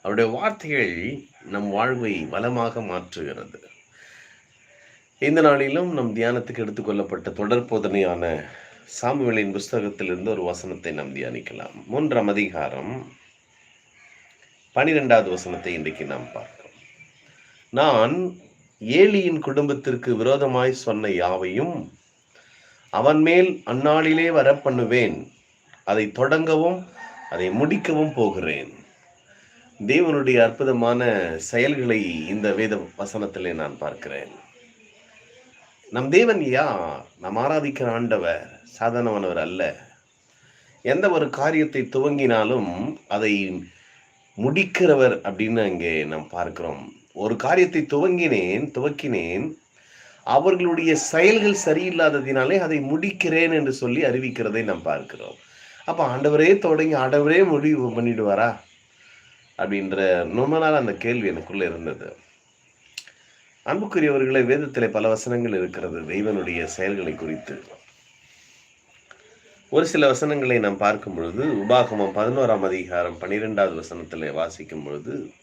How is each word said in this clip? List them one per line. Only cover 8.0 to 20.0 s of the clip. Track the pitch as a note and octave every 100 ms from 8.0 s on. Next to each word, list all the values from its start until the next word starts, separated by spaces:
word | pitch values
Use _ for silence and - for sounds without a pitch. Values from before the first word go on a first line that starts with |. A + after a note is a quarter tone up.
| F#2 F2 E2+ D2+ D2 - - - - -
சாமுவேலின் | A#2+ C#3+ B2+ A2 G2+
புஸ்தகத்திலிருந்து | G2 - A#2 G#2 - F#2+ F2+ G#2
ஒரு | G2
வசனத்தை | F2 E2+ F#2+ F2+ E2+
நாம் | D2+ C#2 C2+
தியானிக்கலாம். | B1 A#1+ - A#1 - - -
மூன்றாம் | B2+ D3+ B2 G#2
அதிகாரம் | G2+ F#2+ E2+ C#2+ C2+ E2+ B2+ - - _ _ _ _ _ _ _ _ - - _ _ _ _ _
பனிரெண்டாவது | B2+ D3+ D#3 C3 A#2 F#2+
வசனத்தை | F2+ F#2 E2 F2+
இன்றைக்கு | E2 D#2 D2+ C#2+
நாம் | C2 B1
பார்க்கிறோம். | A#1+ G#1 - - _ - - - _ _ _ _ _ _
"நான் | B2 D3+ A#2 A#2 E3+ F3+ F3+ - _ _ _
ஏலியின் | G#2+ D3 G#3 G3+ F3+ D#3+
குடும்பத்திற்கு | C#3 C#3 C#3+ C3+ C#3 B2